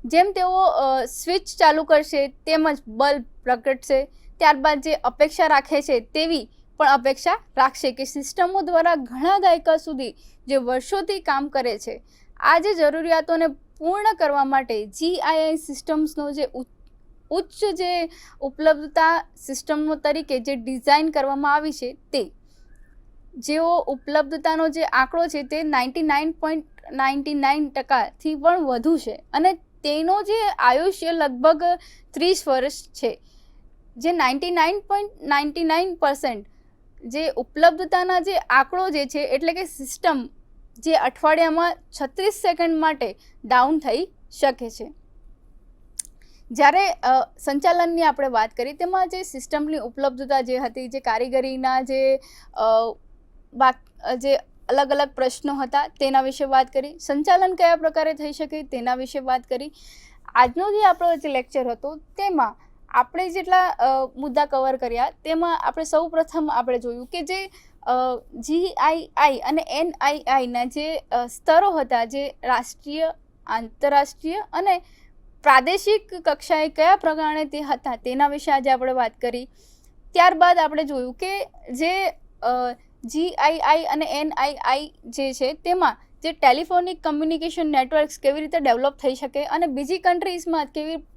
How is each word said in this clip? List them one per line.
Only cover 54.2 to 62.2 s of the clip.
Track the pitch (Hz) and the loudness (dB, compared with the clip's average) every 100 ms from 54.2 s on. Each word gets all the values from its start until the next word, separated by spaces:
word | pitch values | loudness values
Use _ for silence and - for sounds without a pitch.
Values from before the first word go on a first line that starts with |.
| 277 269 - - - | 0 0 -2 -16 -2
અલગ | 262 277 | 0 2
અલગ | 285 285 | 0 0
પ્રશ્નો | - 254 - 285 | -2 -4 -4 -6
હતા | 277 262 285 311 | -4 -2 -2 -2
તેના | - 269 269 | -4 0 2
વિશે | 262 269 | 0 -4
વાત | 277 262 262 | 2 2 2
કરી, | 269 285 330 | -2 -6 -12
સંચાલન | - 285 302 359 381 | -4 -2 4 4 4
કયા | 349 339 330 | 4 4 4
પ્રકારે | 320 311 311 | 0 0 -2
થઈ | 302 302 | -2 -8
શકે | 285 302 311 | -8 -8 -8
તેના | 277 247 240 | -8 -6 -4
વિશે | 254 262 277 | -4 -6 -6
વાત | 262 254 254 | -2 -4 -2
કરી. | 254 294 _ - - - - - | -8 -8 _ -20 -20 -20 -20 -2
આજનો | - 254 277 403 | 2 2 2 -2
જે | 415 | 4
આપણો | 403 339 349 330 | 4 4 0 0
જે | 311 | -2
લેક્ચર | 269 247 277 247 | -4 -2 -4 -4
હતો | 233 285 311 | -6 -10 -12
તેમાં | - - | -16 -6